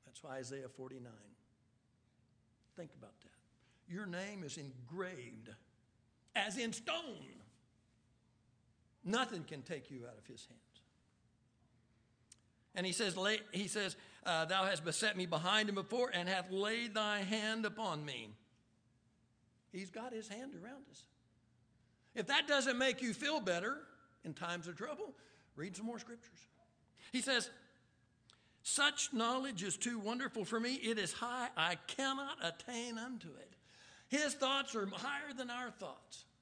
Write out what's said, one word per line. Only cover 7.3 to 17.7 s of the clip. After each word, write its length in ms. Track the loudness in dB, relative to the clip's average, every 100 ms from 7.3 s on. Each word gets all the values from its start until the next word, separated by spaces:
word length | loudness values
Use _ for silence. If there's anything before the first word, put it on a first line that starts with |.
| -16 -20 -20 _ _ _ _ _ _ _ _ _ _ _ _ _ _
Nothing 400 | 0 2 2 -2
can 180 | -6 -8
take 300 | -6 -8 -6
you 160 | -10 -10
out 100 | -14
of 80 | -16
his 200 | -16 -16
hands. 160 | -20 _ -20 _ _ _ _ _ _ _ _ _ _ _ _ _ _ _ -20 _ _ _ -2
And 100 | 0
he 60 |
says, 260 | 2 2 4
lay, 220 | 4 2 0
he 160 | -2 0
says, 300 | 0 -2 -4 -14 -6 2
uh, 200 | 2 4
thou 200 | 4 4
hast 180 | 2
beset 320 | 0 2 2 2
me 100 | 2
behind 440 | 2 4 4 4
and 60 | 2
before, 340 | 0 2 2
and 140 | 2 2
hath 240 | 0 0
laid 420 | 0 2 2 0
thy 260 | 2 2 2
hand 460 | 2 2 2 2
upon 380 | 0